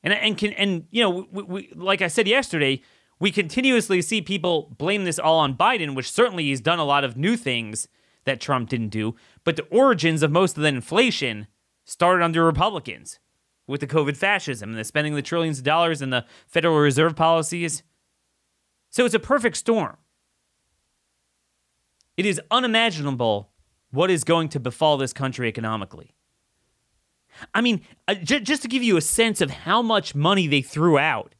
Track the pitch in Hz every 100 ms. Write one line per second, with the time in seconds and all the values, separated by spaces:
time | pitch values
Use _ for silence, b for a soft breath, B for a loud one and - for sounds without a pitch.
0 | 165 208 220 196 208 - 202 170 156 220
1 | 214 180 190 190 196 190 - 156 185 196
2 | 180 233 202 247 - 165 139 131 b b
3 | b b 196 196 165 247 262 240 - 185
4 | 165 220 170 196 175 165 - - 165 208
5 | 185 151 156 160 143 127 196 247 156 131
6 | 127 - 240 180 147 135 117 170 147 143
7 | 135 117 175 233 139 120 110 110 - _
8 | _ _ - 131 - 131 117 123 110 107
9 | 110 113 b b - 160 - 220 269 196
10 | 165 160 151 160 185 - 151 131 - 185
11 | 254 - 131 107 104 _ _ _ _ -
12 | 175 180 170 165 165 147 196 185 - 73
13 | - - _ _ _ _ - 143 139 156
14 | 143 143 196 202 - 120 104 113 107 151
15 | 151 147 139 170 165 139 131 160 170 151
16 | 135 127 - b b 170 165 156 147 131
17 | 165 156 165 165 151 170 170 - _ _
18 | _ _ _ _ _ _ _ _ _ -
19 | 247 226 - 277 226 - - 226 139 -
20 | _ _ _ _ _ _ _ _ _ _
21 | _ _ _ _ _ _ _ _ _ _
22 | _ - 202 175 - 233 254 220 226 160
23 | 143 131 117 101 101 _ _ _ _ 131
24 | 185 175 - 165 160 143 123 - 156 143
25 | 131 - 131 127 120 113 113 110 98 -
26 | - _ _ _ _ _ _ _ _ _
27 | _ _ _ B B 202 240 208 b b
28 | - 202 165 285 214 302 233 254 240 175
29 | 151 - 226 208 147 - 160 214 226 214
30 | - 143 160 196 160 143 131 151 170 143
31 | 151 117 - _